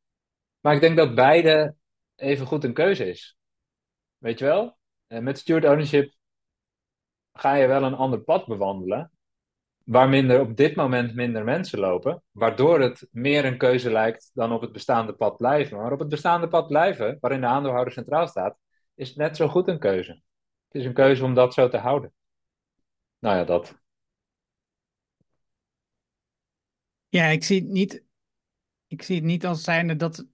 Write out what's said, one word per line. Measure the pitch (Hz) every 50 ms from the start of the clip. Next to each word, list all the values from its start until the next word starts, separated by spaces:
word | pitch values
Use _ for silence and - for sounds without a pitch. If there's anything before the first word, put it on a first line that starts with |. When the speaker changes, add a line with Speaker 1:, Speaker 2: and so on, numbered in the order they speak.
| _ _ _ _ _ _ _ _ _ _ _ _
Speaker 1:
Maar | - 147 151
ik | 143
denk | 165 165 165 165
dat | 156 131 117
beide | 127 127 139 156 170 165 160 156 156 156 156 - _ _ _ _ _ _ _ _
even | - 131 139 143 131 131
goed | 123 156 147 147
een | 123 117
keuze | 151 160 196 190 131 107 92
is. | 87 - - - _ _ _ _ _ _ _ _ _ _ _ _ _ _ _ _ _ _
Weet | - 117 117 120
je | 131
wel? | 143 165 202 233 240 _ _ _ _ _ _ _ _
Eh, | 113 117
met | 123 135 135 -
steward | - - 165 160 151
ownership | 147 143 151 151 147 151 143 143 - _ _ _ _ _ _ _ _ _ _ _ _ _ _ _ _ _ _ _ _ _ _ _ _ _
ga | - - 135 139
je | 143 135 127
wel | 135 139 135
een | 131 131
ander | 131 131 131 123 104
pad | - - 120 113 -
bewandelen, | 120 110 98 101 98 98 95 90 92 104 131 165 - _ _ _ _ _ _ _ _ _ _ _ _ _ _ _
waar | - 113 127 131 131
minder, | 135 139 131 127 123 135
op | 135 110 113 135
dit | 143 160 151
moment | 175 147 127 127 123 120 117 113
minder | 123 123 120 113 110 107
mensen | 117 143 180 185 - - 104
lopen, | 98 95 90 90 - 139 131 - _ _
waardoor | _ 101 113 113 - 123 135 160 170 151
het | 131 120 - - - _
meer | - 113 123 143 143 147 139
een | 131 123 123
keuze | 135 127 127 123 123 120
lijkt | 110 110 110 117 113 - - _ -
dan | 127 117 113
op | 117 113
het | 113 107
bestaande | 107 101 - - 123 113 113 107 98
pad | - 113 101 - -
blijven. | 117 123 147 151 131 - 107 101
Maar | 110 123
op | 139 139
het | 156 147
bestaande | 151 143 - 175 170 170 170 165
pad | 175 165 156 151
blijven, | 143 151 170 202 - - 110 - 147 -
waarin | - 123 135 131
de | 127 120
aandeelhouder | 127 143 143 135 123 123 127 127 -
centraal | 127 113 - 143 160 170 160
staat, | - 95 90 104 - _ _ _ _ _ _ _ _
is | - 135 127 -
net | 143 151 160 151 -
zo | 160 143
goed | - 180 180 190
een | 175 -
keuze. | - 98 95 92 87 - - _ _ _ _ _ _ _ _ _ _ _
Het | - 143
is | 123
een | 117 120
keuze | 139 135 135 139 123 131
om | 131 123
dat | 127 127 123 -
zo | 147 127 123
te | - 107
houden. | 104 123 139 143 - - _ _ _ _ _ _ _ _ _ _ _ _ _ _ _ _ _ _ _ _ _ _
Nou | 117 110 98 90
ja, | 87
dat. | 76 87 87 - - - _ _ _ _ _ _ _ _ _ _ _ _ _ _ _ _ _ _ _ _ _ _ _ _ _ _ _ _ _ _ _ _ _ _ _ _ _ _ _ _ _ _ _ _ _ _ _ _ _ _ _ _ _ _ _ _ _ _ _ _ _ _ _ _ _ _ -
Speaker 2:
Ja, | - 175 165
ik | 156 156 156 -
zie | - 196 190
het | - -
niet, | 196 185 202 196 - - _ _ _ _ _ _ _ _ _ _ _ _ _ _ _ _ _ -
ik | 160 156
zie | - - 185
het | 165 156
niet | 165 175 170 185
als | 180 170 160 -
zijnde | 180 165 165 170 165 160
dat | 147 165 165 160 - - -